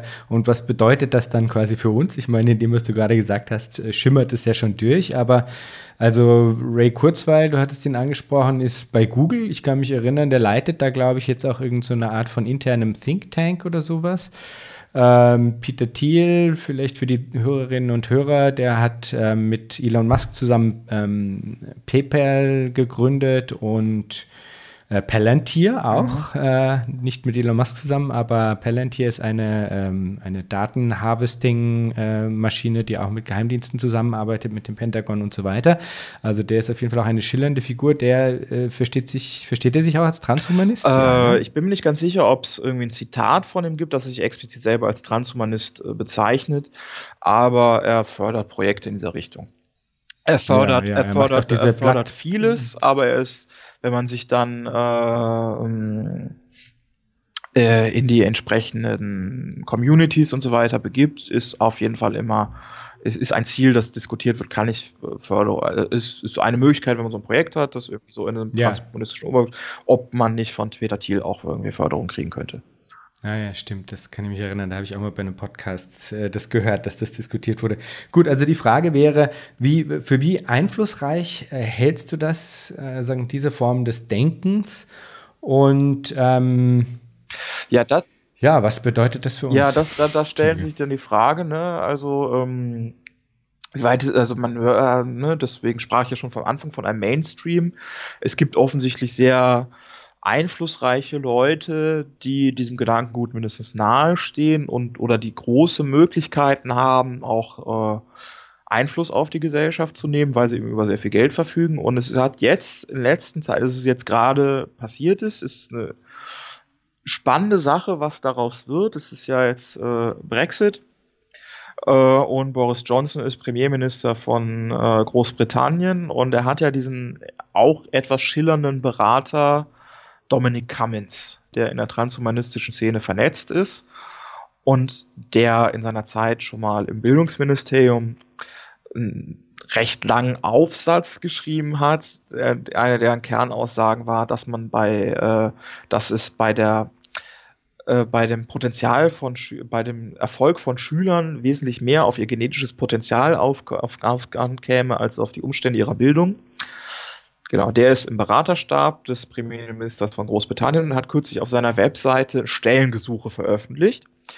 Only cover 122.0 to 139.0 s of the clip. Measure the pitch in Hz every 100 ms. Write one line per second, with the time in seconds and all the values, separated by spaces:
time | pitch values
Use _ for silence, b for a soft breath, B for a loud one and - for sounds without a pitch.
122 | 131 135 139 135 135 127 120 123 123 123
123 | 143 151 123 - - 120 139 135 127 -
124 | 123 113 - 117 113 113 113 117 113 110
125 | 110 123 120 - 113 131 131 165 180 180
126 | 170 - 127 120 123 147 151 135 131 127
127 | 120 - - - - - 123 156 - 131
128 | 131 135 - - 156 156 143 135 127 117
129 | 107 127 139 151 143 147 151 b b b
130 | b b _ 135 123 120 120 - 117 110
131 | 101 - - - _ - 113 117 117 -
132 | 120 123 117 117 120 117 - - 113 113
133 | - 95 139 - - 170 202 - _ B
134 | B B B B B _ - 131 127 -
135 | _ - - 110 117 117 117 113 113 110
136 | 107 110 113 117 - 110 107 104 101 110
137 | 117 143 165 - 139 139 - 135 127 120
138 | 117 117 _ - B B B B _ -